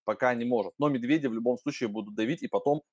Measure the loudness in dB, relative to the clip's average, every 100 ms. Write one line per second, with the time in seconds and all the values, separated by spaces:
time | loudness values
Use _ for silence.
0 | -4 2 2 2 0 0 0 0 0 0
1 | 2 2 0 0 0 0 -4 -4 -4 -4
2 | -6 -2 -2 -2 -4 -2 0 0 -2